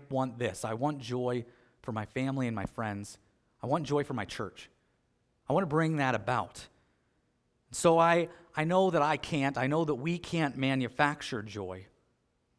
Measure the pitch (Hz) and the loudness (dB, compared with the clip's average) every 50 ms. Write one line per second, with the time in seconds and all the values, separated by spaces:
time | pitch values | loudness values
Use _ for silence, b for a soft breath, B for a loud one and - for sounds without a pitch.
0 | - - 135 131 131 127 117 120 123 107 92 - - 110 113 113 131 147 151 143 | -6 -4 -2 -2 -2 -2 -2 -4 -4 -4 -4 -4 -6 -4 -4 -2 -2 -2 -2 -4
1 | 120 113 123 127 123 123 123 123 113 b b b b b b b b - 110 110 | -6 -4 -4 -2 0 0 -2 -2 -4 b b b b b b b b -6 -6 -6
2 | 107 - - 131 131 135 135 135 127 120 113 104 98 - - - 113 107 101 101 | -6 -4 -4 -2 -2 -2 0 0 -2 -2 -2 -2 -4 -6 -4 -4 -4 -4 -4 -6
3 | 101 - - - _ _ _ _ _ _ _ - - 120 147 170 151 127 143 147 | -8 -10 -14 -18 _ _ _ _ _ _ _ -8 -2 0 0 0 0 2 2 0
4 | 143 - 135 113 98 - - - 110 92 - - - - _ _ _ _ _ _ | 2 0 -2 -4 -4 -4 -6 -6 -6 -8 -8 -14 -20 -20 _ _ _ _ _ _
5 | _ _ _ _ _ _ _ _ _ - 135 180 196 147 143 160 165 160 160 147 | _ _ _ _ _ _ _ _ _ 0 2 2 2 2 2 2 2 2 2 2
6 | 139 131 120 104 101 113 127 117 90 - - - - - _ _ _ _ _ _ | 2 2 2 0 0 0 0 0 -2 -4 -8 -16 -18 -18 _ _ _ _ _ _
7 | _ _ _ _ _ _ _ _ _ _ _ _ _ - - - - 170 165 165 | _ _ _ _ _ _ _ _ _ _ _ _ _ -12 -4 2 4 6 6 6
8 | 165 170 170 175 165 165 B B B B B 156 156 165 180 185 190 190 170 160 | 6 6 6 4 2 -2 B B B B B -2 0 2 4 4 4 4 4 4
9 | 143 156 151 135 - - 170 143 135 135 135 120 127 131 147 160 170 151 147 117 | 2 2 2 0 -2 -4 -2 0 0 0 0 0 0 2 2 0 2 0 -2 -2
10 | 139 170 175 175 - - - 165 160 143 123 131 135 135 135 131 127 120 - - | -2 -4 -4 -4 -4 -4 -2 0 0 0 0 0 0 0 2 0 0 -2 0 2
11 | 147 143 147 - - - 139 110 107 104 101 104 95 90 92 92 95 - _ _ | 2 2 2 -2 -6 -6 -6 -6 -6 -8 -8 -8 -8 -8 -8 -10 -14 -18 _ _
12 | _ _ _ _ _ _ _ _ _ _ _ | _ _ _ _ _ _ _ _ _ _ _